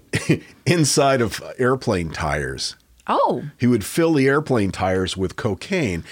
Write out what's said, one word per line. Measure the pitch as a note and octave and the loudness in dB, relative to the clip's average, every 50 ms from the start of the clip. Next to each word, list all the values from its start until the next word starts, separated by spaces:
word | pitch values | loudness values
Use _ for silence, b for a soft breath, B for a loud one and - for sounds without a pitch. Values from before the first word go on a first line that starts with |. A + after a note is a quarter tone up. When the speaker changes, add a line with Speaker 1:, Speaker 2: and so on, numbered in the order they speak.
| _ _ | _ _
Speaker 1:
<laughs> | - - - - D#3+ - - - - - - | -6 -4 0 0 0 -2 -2 -8 -20 -6 -2
inside | - F3 F3 D#3 C3+ - D3+ C#3+ C#3 C3+ C3 | 0 2 2 2 2 2 2 4 4 4 2
of | A#2+ G2+ - - - D#2 D#2 - | 2 0 -4 -6 -10 -10 -4 -2
airplane | B2+ B2 C3 C3 - - A2 F#2 F2 D#2+ | 0 0 0 0 0 0 0 0 -2 -4
tires. | D2+ - F2+ D2+ C#2+ D2 C#2+ B1+ C2 - - - - - _ _ _ _ - - | -6 -6 -4 -2 -2 -2 -4 -4 -6 -6 -8 -10 -10 -12 _ _ _ _ -6 -2
Speaker 2:
Oh. | A3+ E4+ C#5 - G3 B2 B2 D3 - - | 0 0 0 0 0 -2 -6 -10 -6 0
Speaker 1:
He | - A#2+ | 2 4
would | B2 A2+ F#2+ | 4 2 0
fill | - - - E3 E3 E3 | -2 0 2 2 4 4
the | C#3+ C3+ C3+ | 4 4 4
airplane | C3+ D3 D3+ - C3+ A#2 G2+ G2 | 2 2 2 0 0 0 0 0
tires | - - F#2+ F#2+ F#2+ F#2+ F#2+ F2+ - | -2 -2 0 0 0 0 0 -2 -2
with | F#2+ F#2+ F2+ - | -2 -4 -4 -4
cocaine, | - - A#2 G2 F2 - - G3 F#3 D#3 G#2+ F2 E2 D#2 B | -4 -4 -4 -4 -4 -6 -4 -2 -2 0 -2 -2 -4 -6 B